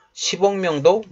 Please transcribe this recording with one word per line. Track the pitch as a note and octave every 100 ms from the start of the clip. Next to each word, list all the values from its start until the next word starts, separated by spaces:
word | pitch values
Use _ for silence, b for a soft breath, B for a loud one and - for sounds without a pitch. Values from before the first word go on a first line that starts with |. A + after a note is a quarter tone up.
| _
십억 | - - F3 G3 G3
명도 | F#3 D3 D#3 G#3 G3+